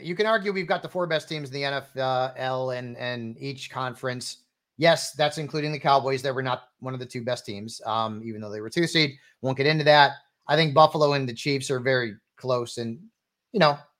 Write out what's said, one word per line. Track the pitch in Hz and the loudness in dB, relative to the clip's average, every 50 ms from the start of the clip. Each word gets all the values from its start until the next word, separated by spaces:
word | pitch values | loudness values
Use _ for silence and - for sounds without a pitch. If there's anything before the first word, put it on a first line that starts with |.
you | 131 160 175 | -8 -8 -2
can | 170 214 | 0 2
argue | 220 226 220 190 208 | 2 2 2 0 -2
we've | 190 190 185 160 | -4 -4 -2 -2
got | 196 170 | -2 -2
the | - 156 | -2 -6
four | - 180 180 170 | -4 -4 -2 0
best | 160 151 147 - | -2 -2 -2 -4
teams | 165 156 147 131 | -8 -8 -8 -8
in | 127 | -8
the | 143 139 | -4 -4
N | 139 139 | -4 -4
F | 139 135 - _ | -4 -6 -8 _
L | 131 131 131 131 127 131 131 131 131 127 131 131 127 131 127 | -4 -2 0 0 0 0 -2 -4 -6 -6 -4 -4 -2 -4 -4
and, | 127 123 123 123 120 120 | -4 -6 -8 -10 -12 -8
and | 123 123 123 120 117 113 113 - | -6 -6 -6 -6 -8 -10 -10 -10
each | 135 139 139 131 - - | -10 -10 -10 -10 -12 -12
conference. | - 123 131 127 120 - - 131 123 123 117 - - - _ _ _ _ _ _ _ - | -8 -6 -6 -6 -8 -6 -6 -6 -6 -6 -8 -12 -14 -14 _ _ _ _ _ _ _ 0
Yes, | 147 165 165 151 - - - | 4 4 4 4 0 -8 -2
that's | - 151 147 147 160 | 0 -2 0 0 -4
including | 156 139 - 156 147 151 | -10 -6 -6 -4 -4 -4
the | 151 143 | -6 -2
Cowboys. | - 156 139 139 131 135 135 131 | 2 4 4 4 4 2 -2 -2
They | - 143 | -2 -2
were | 131 127 | -4 -2
not | 131 131 123 - - _ _ _ | -2 -2 -4 -4 -6 _ _ _
one | - 127 131 | -12 -10 -8
of | 127 | -8
the | 123 | -10
two | 123 - 127 117 | -10 -10 -8 -4
best | 120 123 117 - | -4 -4 -6 -6
teams, | - 104 101 104 113 - - - | -12 -12 -10 -10 -12 -14 -10 -6
um, | 117 107 113 113 110 107 107 113 | -2 -2 0 -2 -2 -4 -8 -10
even | 113 110 107 | -10 -10 -10
though | 110 104 | -10 -10
they | 101 107 | -10 -10
were | 107 117 | -10 -4
two | - 170 170 165 | -2 0 0 2
seed. | 165 165 156 143 131 - _ _ _ _ | 2 2 2 2 -2 -8 _ _ _ _
Won't | - 131 131 131 | -4 -4 -2 2
get | 139 147 | 2 2
into | 156 156 147 | 2 4 6
that. | 147 147 147 143 139 - - _ _ _ _ _ - | 8 10 10 10 8 6 -2 _ _ _ _ _ 0
I | 143 151 | 2 2
think | 165 156 135 | 2 4 8
Buffalo | 156 156 156 - 160 151 147 143 | 8 8 8 8 4 2 4 2
and | 139 135 123 | 0 -2 -4
the | 117 | -8
Chiefs | 117 - 151 143 139 131 - | -6 -4 -2 -2 -2 -2 -2
are | 139 127 | -4 -2
very | 120 135 135 127 120 113 101 - _ _ _ | 0 0 2 2 0 -2 -8 -12 _ _ _
close. | _ - 127 127 123 120 117 - - | _ -4 -2 -2 -2 -2 -6 -8 -8
And, | 117 113 113 143 190 226 _ _ _ _ _ _ _ _ - | -8 -8 -8 -10 -14 -20 _ _ _ _ _ _ _ _ 2
you | 220 | 4
know, | 165 147 143 143 - _ _ _ | 4 4 4 2 -6 _ _ _